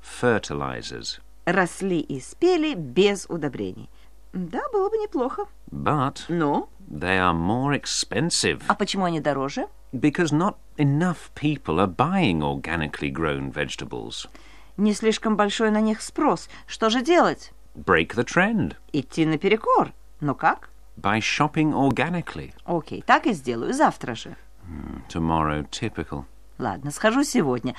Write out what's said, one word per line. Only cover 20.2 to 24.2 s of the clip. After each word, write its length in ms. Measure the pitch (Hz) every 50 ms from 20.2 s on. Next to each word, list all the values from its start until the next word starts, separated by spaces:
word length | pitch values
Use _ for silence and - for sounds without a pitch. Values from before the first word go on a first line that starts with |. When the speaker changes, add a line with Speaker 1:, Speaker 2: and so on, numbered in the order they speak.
Speaker 2:
Но 140 | 147 143 123
как? 360 | - 151 180 - - - - - - - - -
Speaker 1:
By 240 | - - 98 107 110
shopping 520 | 104 - - - 147 147 - 160 156 151
organically. 840 | 135 120 139 135 113 - 131 165 180 170 - - - 80 67 - - - -
Speaker 2:
Окей, 380 | - 175 160 - - 98 101
так 240 | - - 254 311 311
и 60 | 277
сделаю. 420 | 202 143 131 123 117 113 147 220 254
Завтра 400 | 285 294 175 - - - 127 113
же. 220 | -